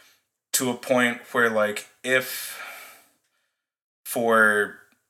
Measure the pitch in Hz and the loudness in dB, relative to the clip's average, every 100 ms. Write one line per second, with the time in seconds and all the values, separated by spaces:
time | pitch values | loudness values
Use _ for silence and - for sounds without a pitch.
0 | _ _ _ _ _ - 127 110 - 123 | _ _ _ _ _ -4 -2 -4 -2 0
1 | 120 117 - 127 117 107 104 104 - _ | 0 -2 -6 0 2 2 -2 -4 -12 _
2 | 127 131 - - - - - - - - | -2 -2 -2 -8 -12 -14 -16 -18 -20 -20
3 | _ _ _ _ _ _ _ _ _ _ | _ _ _ _ _ _ _ _ _ _
4 | - 127 113 113 107 104 101 - _ _ | -10 -2 2 6 6 4 -2 -6 _ _